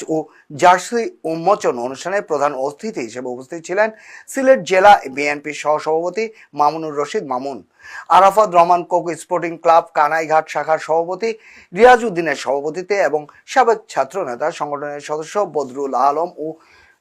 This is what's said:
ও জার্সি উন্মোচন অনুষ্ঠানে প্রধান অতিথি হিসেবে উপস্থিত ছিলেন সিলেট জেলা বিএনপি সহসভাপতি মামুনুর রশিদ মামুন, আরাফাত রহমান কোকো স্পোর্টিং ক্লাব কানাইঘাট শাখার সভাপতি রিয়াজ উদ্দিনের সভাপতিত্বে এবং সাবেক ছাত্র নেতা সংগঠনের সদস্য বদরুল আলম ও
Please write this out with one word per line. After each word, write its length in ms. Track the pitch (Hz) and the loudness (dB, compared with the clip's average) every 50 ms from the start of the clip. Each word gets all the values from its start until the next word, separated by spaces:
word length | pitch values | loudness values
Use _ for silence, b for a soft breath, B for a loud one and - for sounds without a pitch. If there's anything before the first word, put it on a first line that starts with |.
| - - | 0 -4
ও 80 | 160 156 156 b b b b b 156 | -4 -4 -4 b b b b b -6
জার্সি 460 | 135 165 180 180 185 180 - 240 233 226 - - _ _ | 2 4 6 6 4 2 -4 -4 -4 -4 -4 -8 _ _
উন্মোচন 500 | 160 160 165 165 185 208 208 - 175 139 120 | -6 -6 -2 0 0 0 2 0 -2 -2 -2
অনুষ্ঠানে 400 | 117 127 135 135 - 175 190 202 | -4 -6 -8 -8 -8 -6 -4 -4
প্রধান 320 | 202 - 160 143 139 147 147 | -4 -2 -2 0 0 -2 -2
অতিথি 460 | 131 131 143 143 - - 220 196 170 | -2 -6 -6 -6 -8 -10 -10 -8 -8
হিসেবে 280 | 131 110 110 127 131 127 | -8 -8 -10 -10 -10 -8
উপস্থিত 320 | 123 123 131 135 175 170 160 | -10 -10 -12 -12 -14 -14 -10
ছিলেন 240 | - 180 196 214 220 214 B B B B B B B | -6 -2 0 0 -2 -2 B B B B B B B
সিলেট 320 | - 269 262 262 262 240 170 | -6 0 4 4 4 4 4
জেলা 300 | 143 185 185 185 208 202 - - 139 | 2 2 2 6 6 4 4 2 -4
বিএনপি 420 | 127 139 143 147 147 147 143 151 147 | -6 -4 -2 -2 -2 -4 -6 -10 -12
সহসভাপতি 680 | - - 147 151 151 143 151 156 160 170 180 175 214 220 220 220 b b b b | -6 -2 -2 -2 0 0 -2 -2 -2 -2 -4 -4 -4 -6 -6 -8 b b b b
মামুনুর 400 | 143 147 151 151 160 160 156 147 | 0 0 0 0 -2 -8 -6 -4
রশিদ 280 | 143 143 143 - 214 180 | -4 -6 -4 -4 -8 -6
মামুন, 320 | 139 127 127 135 139 135 107 90 _ B B B B B B B B | -4 -6 -6 -6 -8 -10 -12 -14 _ B B B B B B B B
আরাফাত 400 | 170 175 190 196 190 214 214 202 | 4 6 6 6 6 4 2 4
রহমান 320 | 175 175 170 175 180 175 170 | 6 4 6 6 4 2 2
কোকো 260 | - 185 175 160 175 160 | 0 -2 -2 -2 -2 -8
স্পোর্টিং 380 | 151 - - 180 170 165 170 170 160 | -8 -6 -6 -4 -4 -4 -4 -8 -2
ক্লাব 260 | - 170 165 170 165 165 _ | 2 4 4 4 4 2 _
কানাইঘাট 500 | 165 151 147 156 165 165 151 156 156 156 - | 0 0 2 0 -2 -2 2 2 0 0 0
শাখার 320 | - 156 147 156 156 156 - | -4 -6 -2 0 -2 -2 0
সভাপতি 440 | - 156 165 170 170 185 180 226 226 214 b b b b b b b - | -2 -2 -2 -2 -2 -6 -6 -6 -6 -6 b b b b b b b 0
রিয়াজ 280 | 180 226 247 254 240 233 | 6 8 8 8 6 4
উদ্দিনের 340 | 233 180 165 170 156 139 123 - | 0 -2 -2 -2 -2 -2 -4 -2
সভাপতিত্বে 520 | 123 131 143 139 156 151 180 180 180 208 202 180 147 | -2 -2 -2 -2 -4 -6 -8 -4 -2 0 0 0 0
এবং 120 | 143 151 147 143 b b b | 0 -2 -6 -6 b b b
সাবেক 320 | - - 277 247 233 226 214 - _ | -4 0 2 4 4 2 0 -2 _
ছাত্র 280 | - - 135 135 - 196 180 | -4 -2 -2 -2 -2 -6 -6
নেতা 220 | 135 120 120 143 160 | -6 -6 -4 -4 -6
সংগঠনের 520 | 170 - 151 147 143 139 147 147 143 147 147 - | -4 -4 -6 -6 -6 -8 -8 -10 -10 -12 -8 -8
সদস্য 260 | 151 151 160 156 - 208 208 180 147 | -8 -8 -8 -6 -2 -2 -2 -2 -2
বদরুল 400 | 151 139 127 123 139 143 135 127 | -4 -4 -4 -6 -6 -6 -4 0
আলম 360 | 120 131 143 147 151 165 180 - | 2 2 2 2 0 -2 -4 -6
ও 100 | - 151 156 156 b b b b b b b b b | -10 -10 -10 -10 b b b b b b b b b